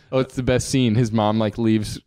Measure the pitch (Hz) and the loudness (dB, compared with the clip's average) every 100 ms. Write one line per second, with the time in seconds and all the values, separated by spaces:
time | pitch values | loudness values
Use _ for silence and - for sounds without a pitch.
0 | - 131 131 135 127 127 - 135 123 110 | -6 -4 -4 -4 0 0 0 0 2 2
1 | 113 113 104 110 110 117 113 110 104 - | 2 2 0 2 -2 0 0 0 -2 -10